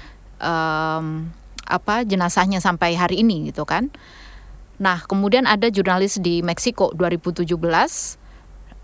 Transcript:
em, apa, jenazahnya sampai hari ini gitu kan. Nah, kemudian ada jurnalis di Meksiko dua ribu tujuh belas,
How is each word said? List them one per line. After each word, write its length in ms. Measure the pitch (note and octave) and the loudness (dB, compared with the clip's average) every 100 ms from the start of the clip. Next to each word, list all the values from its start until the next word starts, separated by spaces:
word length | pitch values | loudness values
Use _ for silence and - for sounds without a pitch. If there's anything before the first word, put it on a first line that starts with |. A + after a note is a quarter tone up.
| - - - - | -20 -20 -20 -8
em, 640 | - E3 D#3+ D#3 D#3+ D#3+ D#3 D#3 E3 - - - - | -2 0 0 0 -2 -2 -4 -6 -8 -12 -18 -14 -4
apa, 280 | F3+ - A3 A#3 | -2 0 -2 0
jenazahnya 560 | F#3+ F3 F#3+ F#3+ F#3+ | 0 2 2 2 2
sampai 320 | F#3+ E3+ E3+ E3+ | 0 2 0 2
hari 240 | F3 F#3 | 0 4
ini 300 | A#3 E3+ D3+ | 2 2 -2
gitu 160 | - D3+ | -6 -2
kan. 240 | E3 C4+ - - - - - - - - - | -2 -2 -8 -20 -20 -20 -20 -20 -20 -16 -4
Nah, 240 | G3 F3 - | -2 -2 -2
kemudian 380 | G3 G3+ B3 | 0 2 4
ada 240 | B3+ G#3+ A#3 | 4 2 2
jurnalis 500 | G3 F#3 F#3 G3 G3+ | 2 2 2 0 0
di 240 | F3 E3+ | 0 0
Meksiko 540 | E3+ E3+ B3 A#3 F#3 D#3 | 0 -2 -2 2 0 2
dua 160 | F3 | 0
ribu 240 | E3+ F3+ F3 | 0 -2 -4
tujuh 240 | E3 E3+ | -2 -2
belas, 560 | E3 E3 D4 - - - - - - - - - | 2 2 2 0 -8 -10 -18 -20 -20 -20 -20 -8